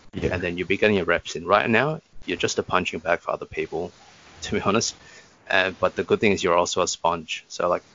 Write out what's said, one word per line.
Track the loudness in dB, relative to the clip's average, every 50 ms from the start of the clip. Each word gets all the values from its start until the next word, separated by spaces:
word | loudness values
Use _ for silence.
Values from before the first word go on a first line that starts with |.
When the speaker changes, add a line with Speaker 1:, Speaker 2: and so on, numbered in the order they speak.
| -20 -12 -8
Speaker 1:
Yeah. | -4 -2 -2
Speaker 2:
and | -2 -2
then | -2 -4 -4
you'll | -4 -2 -2
be | 0 2
getting | 4 4 4
your | 4 2
reps | 2 0 0 0 -6 -10
in. | -8 0
Right | 2 2 4 4 4
now, | 2 2 2 0 -2 -6 -10 _ -18 -12 -6
you're | -6 -4
just | -2 -2 -2 -2 -2
a |
punching | -2 0 0 0 0 0 -4 -4
bag | -2 0 -2 0
for | 0 -6
other | -6 -6 -6
people, | -8 -6 -6 -6 -4 -4 -6 -6 -8 -10 -18 -20 -20 -20
<laughs> | -20 -20 -20 -18 -14
to | -8 -4
be | -4 -2
honest. | 0 0 0 0 0 -2 -6 -10 -20 -20 -20 -20 -20 -20 _ _ _ 0
Uh, | 2 2 2 2
but | 0 0 -2 -2 0
the | -2 0
good | 2 2 4
thing | 4 2
is | 2 2
you're | 2 4 4
also | 4 2 2 0 0
a | 0 0
sponge. | -2 -2 -2 -2 -2 -2 -6 -8 -10 -10 -10 _
So, | -6 -4 0 0
like, | 0 -2 -4 _